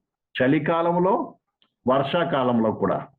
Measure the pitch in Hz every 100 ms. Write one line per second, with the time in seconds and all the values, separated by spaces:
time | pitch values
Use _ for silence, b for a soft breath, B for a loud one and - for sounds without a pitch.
0 | _ _ _ - 127 156 156 165 170 175
1 | 180 233 - - _ _ _ _ - 131
2 | 139 175 170 151 123 120 113 104 92 76
3 | 73